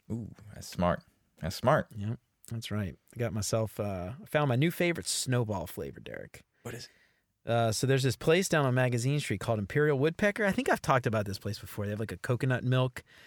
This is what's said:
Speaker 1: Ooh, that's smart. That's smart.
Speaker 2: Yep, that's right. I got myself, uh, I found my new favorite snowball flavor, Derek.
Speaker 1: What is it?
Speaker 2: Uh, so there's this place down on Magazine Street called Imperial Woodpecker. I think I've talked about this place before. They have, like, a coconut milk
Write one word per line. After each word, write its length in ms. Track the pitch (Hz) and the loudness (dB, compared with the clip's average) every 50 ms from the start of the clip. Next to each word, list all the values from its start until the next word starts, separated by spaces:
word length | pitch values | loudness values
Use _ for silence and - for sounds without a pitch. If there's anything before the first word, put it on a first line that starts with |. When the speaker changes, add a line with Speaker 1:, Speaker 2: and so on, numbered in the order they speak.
| _ - 107 | _ -8 -8
Speaker 1:
Ooh, 160 | 120 110 - - - - 104 - | -8 -8 -10 -14 -18 -20 -20 -18
that's 140 | - - - | -16 -16 -10
smart. 340 | - - 87 87 85 - - _ _ _ _ _ _ - | -4 0 2 2 2 0 -4 _ _ _ _ _ _ -8
That's 160 | - 85 - | -6 -6 -6
smart. 320 | - - 123 151 127 - - - | -2 2 2 2 2 2 -2 -8
Speaker 2:
Yep, 220 | 107 101 107 120 - _ _ _ _ _ - 117 | -8 -6 -6 -6 -8 _ _ _ _ _ -10 -8
that's 180 | 113 113 - | -8 -6 -4
right. 240 | 104 107 101 87 64 - _ _ - | -4 -4 -4 -4 -6 -10 _ _ -8
I 40 | 117 | -6
got 140 | 120 113 90 | -4 -2 -2
myself, 440 | 110 101 - - 113 110 107 - - | -2 -2 0 0 0 0 0 -2 -4
uh, 320 | 104 104 98 92 87 92 127 160 220 | -4 -4 -4 -4 -6 -6 -8 -12 -8
I 40 | |
found 220 | - - 151 151 135 | -2 0 2 2 4
my 80 | 120 | 4
new 140 | 123 151 175 | 4 4 2
favorite 380 | 170 - 180 175 170 170 - - | 2 2 0 0 0 -2 -4 -4
snowball 580 | - - - 127 127 120 117 107 104 90 80 | -4 -4 -2 0 2 0 2 0 -2 -4 -4
flavor, 340 | 90 - - 82 67 - - | -6 -8 -8 -8 -8 -8 -12
Derek. 420 | 53 - - - - - - - - _ _ _ - | -12 -12 -12 -12 -12 -14 -16 -20 -20 _ _ _ -14
Speaker 1:
What 120 | 120 120 | -12 -12
is 100 | 113 - | -12 -12
it? 60 | - _ _ _ _ _ _ _ _ _ _ - | -16 _ _ _ _ _ _ _ _ _ _ -4
Speaker 2:
Uh, 280 | - 117 117 117 113 107 | 0 2 2 4 2 2
so 160 | - - 127 | 2 2 2
there's 160 | 135 135 135 | 4 4 4
this 100 | 131 113 | 2 0
place 340 | - - 160 160 180 196 - | 0 2 4 4 4 4 2
down 160 | - 156 139 | 2 2 4
on 80 | 131 123 | 4 4
Magazine 460 | 127 127 127 120 117 117 135 143 147 | 4 2 2 2 2 2 2 0 0
Street 220 | - - 110 95 | 0 -2 -2 -2
called 180 | - - 117 107 | 0 0 0 0
Imperial 400 | 101 - - 147 151 151 143 131 | 0 0 2 2 4 4 4 4
Woodpecker. 460 | 139 160 165 - 208 202 202 - 214 | 2 2 2 2 2 2 2 2 2
I 80 | 196 185 | 2 2
think 160 | - 262 - | 2 2 0
I've 100 | 311 - | 0 0
talked 280 | - - 143 127 - 123 | 2 2 2 4 4 2
about 160 | 110 107 101 | 0 0 0
this 140 | 98 95 - | -2 -4 -6
place 180 | - 101 104 - | -6 -6 -6 -8
before. 280 | - - - - 104 | -10 -12 -8 -6 -4
They 40 | 101 | -4
have, 80 | 104 104 | -4 -4
like, 140 | 110 - 92 | -4 -6 -8
a 40 | |
coconut 460 | 87 - - 123 113 - 131 127 117 - | -6 -2 -2 -2 0 2 0 0 0 2
milk 400 | 123 127 127 127 127 - - - _ - - - | 2 2 2 2 0 -2 -6 -16 _ -20 -20 -20